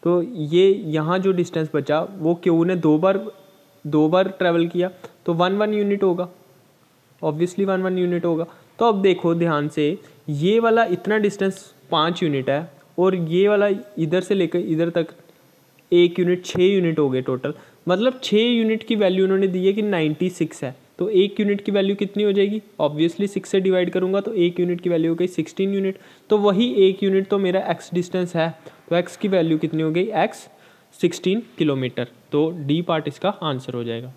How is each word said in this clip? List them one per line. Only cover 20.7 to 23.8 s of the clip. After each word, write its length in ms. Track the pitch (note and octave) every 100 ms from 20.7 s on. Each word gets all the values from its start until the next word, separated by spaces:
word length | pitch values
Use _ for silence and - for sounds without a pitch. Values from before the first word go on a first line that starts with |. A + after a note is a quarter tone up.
| B2+ _ -
तो 100 | F3+
एक 300 | G3 G3+ G3+
unit 200 | G3+ G3+
की 120 | G3+
value 220 | G3+ G3 G3+
कितनी 260 | G3 G#3
हो 100 | G#3
जाएगी? 280 | G3 G3+ G#3+ - -
Obviously 480 | D3+ D3+ E3 - G3
six 220 | G3+ F#3+
से 100 | G3
divide 300 | F#3+ F#3